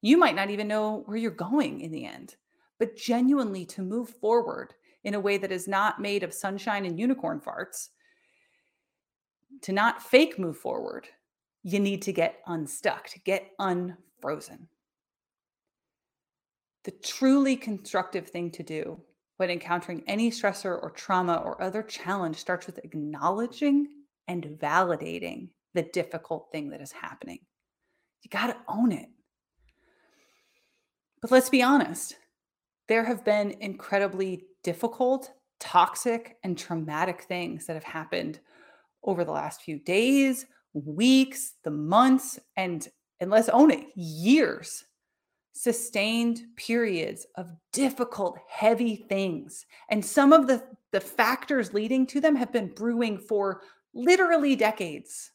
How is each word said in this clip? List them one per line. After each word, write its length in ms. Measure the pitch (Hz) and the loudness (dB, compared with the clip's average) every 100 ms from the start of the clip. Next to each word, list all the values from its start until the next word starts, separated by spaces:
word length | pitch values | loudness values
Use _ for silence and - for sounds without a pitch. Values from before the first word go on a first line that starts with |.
You 160 | 208 320 | 6 8
might 160 | 320 | 8
not 160 | 180 196 | 4 -2
even 180 | 208 208 | -2 -2
know 340 | 214 214 214 - | -2 -2 -4 -6
where 100 | 214 | -4
you're 140 | 226 | -4
going 500 | - 180 269 269 - | -4 -2 0 0 -2
in 100 | 165 | -10
the 140 | 156 | -10
end, 320 | 120 - - - _ _ _ _ | -10 -14 -20 -20 _ _ _ _
but 180 | 233 226 | -4 -4
genuinely 680 | - 240 254 285 226 190 175 | -2 2 4 4 2 -4 -10
to 160 | - | -8
move 280 | 185 220 226 | -6 -6 -8
forward 640 | - 208 233 220 147 - _ _ _ | -4 2 2 2 -6 -12 _ _ _
in 100 | 208 | -6
a 60 | 202 | -2
way 180 | 196 202 | 0 0
that 140 | 190 | 0
is 140 | 185 185 | -4 -2
not 320 | 196 208 - | 0 0 -2
made 220 | 202 202 | -4 -2
of 120 | 208 | -4
sunshine 500 | - 196 196 233 202 | -6 -6 -6 -4 -4
and 140 | 190 170 | -4 -2
unicorn 420 | 240 254 165 165 | 0 0 -2 -6
farts, 480 | - - - - - _ _ _ _ _ _ _ _ _ _ _ _ _ _ _ _ 269 | -8 -10 -10 -10 -14 _ _ _ _ _ _ _ _ _ _ _ _ _ _ _ _ -18
to 100 | - | -6
not 300 | 190 220 233 | 0 0 0
fake 360 | - 254 311 - | -2 0 0 -2
move 200 | 180 147 | -8 -8
forward, 500 | - 60 - - - _ _ _ _ _ | -8 -8 -8 -12 -16 _ _ _ _ _
you 180 | 185 196 | -6 -2
need 220 | 202 196 | -2 -2
to 100 | 196 | -4
get 280 | 175 165 - - | -2 -2 -2 -10
unstuck, 600 | 165 147 - 208 - - | -8 -8 -4 -4 -4 -12
to 100 | - | -12
get 300 | - 190 190 _ | -4 -4 -4 _
unfrozen. 1080 | 196 180 180 180 _ _ - 151 - - 170 _ _ _ _ _ _ _ _ _ _ _ _ _ _ _ _ _ _ _ _ _ | -2 -2 -4 -10 _ _ -8 -8 -10 -20 -20 _ _ _ _ _ _ _ _ _ _ _ _ _ _ _ _ _ _ _ _ _
The 80 | - - | -14 -12
truly 540 | - - 262 277 269 262 | -12 0 4 6 4 0
constructive 720 | - 202 - 196 185 190 170 | -4 -10 -4 -4 -2 -6 -8
thing 220 | 175 175 | -8 -8
to 100 | 165 | -8
do 380 | 170 156 - 160 - _ _ _ | -10 -8 -8 -10 -18 _ _ _
when 140 | 185 | -2
encountering 520 | 175 175 175 175 170 - | -2 -2 -4 -4 -10 -6
any 240 | 202 233 | 0 0
stressor 520 | 233 202 196 196 175 | 0 -2 -2 -6 -6
or 80 | 160 | -8
trauma 520 | - - 185 180 170 | -12 -2 0 2 0
or 160 | - - | -2 -6
other 220 | 185 208 | -6 -6
challenge 540 | 214 - - 196 175 160 | -8 -10 -6 -4 -4 -6
starts 300 | - 175 - | -6 -6 -6
with 120 | 170 | -16
acknowledging 1040 | - 160 151 151 151 196 240 - 294 285 285 - _ _ - | -12 -10 -8 -2 -2 0 -4 0 4 4 2 -6 _ _ -8
and 160 | 180 147 151 | -8 -8 -6
validating 880 | 147 165 185 165 - - 85 - 185 _ _ | 0 2 2 0 -4 -8 -8 -10 -16 _ _
the 80 | 180 | -4
difficult 680 | 160 175 170 160 - 165 - | -2 -2 -4 -6 -8 -10 -8
thing 180 | 160 143 | -10 -10
that 100 | 151 | -12
is 120 | 143 | -16
happening. 480 | - - 165 - - _ _ _ _ _ _ _ _ | -14 -14 -14 -16 -18 _ _ _ _ _ _ _ _
You 80 | - | -12
gotta 260 | 202 240 - - | -4 -4 -4 -8
own 240 | 202 240 | 0 2
it. 160 | 180 - _ _ _ _ _ _ _ _ _ _ _ _ _ _ _ _ _ _ _ _ _ | 0 -6 _ _ _ _ _ _ _ _ _ _ _ _ _ _ _ _ _ _ _ _ _
But 100 | 226 | 4
let's 200 | 254 254 | 4 6
be 120 | 269 | 4
honest, 540 | 247 277 - 175 - - _ _ _ _ _ _ _ | 6 4 4 -4 -10 -14 _ _ _ _ _ _ _
there 160 | 226 | 0
have 200 | 226 233 | 2 -2
been 320 | - 208 208 190 | 0 0 0 -4
incredibly 840 | 208 190 - 202 196 185 190 185 - _ | -10 -10 -2 0 0 -2 -4 -4 -12 _
difficult, 680 | - 170 233 - 254 262 262 _ _ _ | -6 -2 -4 0 0 0 -2 _ _ _
toxic, 760 | - 180 175 - 247 233 233 - | 2 4 4 2 -2 -2 -6 -12
and 120 | 190 170 | -6 -6
traumatic 640 | - 165 156 151 180 175 | -4 -6 -4 -2 -2 -4
things 440 | - 180 170 165 - | -8 -8 -6 -10 -10
that 80 | |
have 100 | 160 | -12
happened 560 | - 160 156 175 - 156 _ _ - _ _ _ | -10 -12 -6 -6 -6 -10 _ _ -20 _ _ _
over 200 | - 180 | -4 -2
the 80 | 165 | -2
last 300 | 151 151 - | -4 -6 -10
few 160 | - 151 | -12 -10
days, 680 | - 185 240 277 269 254 - _ _ | 0 2 4 4 4 0 -8 _ _
weeks, 800 | 147 143 151 240 262 262 - - - | -10 -8 0 6 6 6 0 -12 -10
the 60 | - | -8
months, 680 | 151 151 196 262 262 - - _ - | -6 2 4 6 4 2 -14 _ -6
and, 320 | 185 170 - _ _ _ | -4 -4 -8 _ _ _
and 100 | 180 | 4
let's 180 | 214 226 | 4 6
own 220 | 233 302 | 8 8
it, 160 | - - - | 6 -2 -10
years. 880 | 165 156 180 285 233 - - - - _ _ _ _ _ _ | -10 -2 4 6 6 -2 -10 -14 -16 _ _ _ _ _ _
Sustained 880 | - 247 233 - 214 208 233 233 233 - - | -4 -2 0 -2 -2 0 2 0 -2 -8 -16
periods 720 | - 233 233 175 160 - - - | -2 0 0 -2 -4 -8 -14 -14
of 140 | 175 165 _ | -14 -16 _
difficult, 680 | - 269 269 240 - 190 - - | 0 0 0 -6 -2 -4 -4 -16
heavy 480 | - 214 226 240 208 | 0 2 4 0 -2
things. 720 | - 196 196 160 - - - - - | -4 -2 -2 -4 -8 -18 -20 -20 -2
And 140 | 214 | -2
some 280 | 196 - 277 | 2 4 8
of 140 | 320 262 | 8 8
the, 160 | 254 - - _ | 0 0 -20 _
the 80 | 196 | -4
factors 760 | - - 226 262 - 277 196 | -4 0 0 0 -2 0 0
leading 320 | 196 220 262 262 | -2 0 2 2
to 140 | 277 | 2
them 160 | 311 285 | 2 2
have 160 | 240 | 2
been 200 | 240 190 | -2 -4
brewing 440 | - 220 233 233 202 | -4 -2 0 -2 -2
for 440 | - 208 196 185 - _ _ | -2 0 0 -4 -10 _ _
literally 600 | - 247 370 359 330 285 | -2 4 6 6 4 4
decades. 800 | 269 214 - 175 147 - - - | 4 2 0 -6 -8 -12 -16 -16